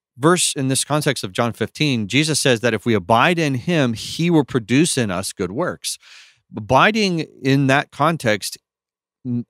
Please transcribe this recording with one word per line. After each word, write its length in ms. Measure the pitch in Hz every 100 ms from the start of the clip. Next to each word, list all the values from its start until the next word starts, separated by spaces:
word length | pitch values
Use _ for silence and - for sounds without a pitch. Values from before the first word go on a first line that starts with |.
| _ -
verse, 340 | 151 180 - 147
in 120 | 131
this 160 | 135
context 400 | - 147 147 123
of 80 | 104
John 220 | 92 117
fifteen, 540 | - 104 - 151 120 101
Jesus 320 | 123 156 143
says 220 | 143 113
that 120 | 117
if 140 | 110 120
we 80 | 104
abide 420 | 87 113 156 170
in 160 | 151
him, 400 | 131 - 170 127
he 380 | 107 - - 170
will 140 | 160 139
produce 520 | 127 104 131 170 -
in 140 | 107
us 200 | 90 98
good 200 | - 90
works. 480 | 113 170 82 - - - - - _ _ 113
Abiding 640 | 104 131 185 220 196 165 - -
in 240 | 135 139 135
that 240 | 139 -
context, 680 | - 151 165 117 104 - - _ _ _ _ _ _
m-, 220 | 127 120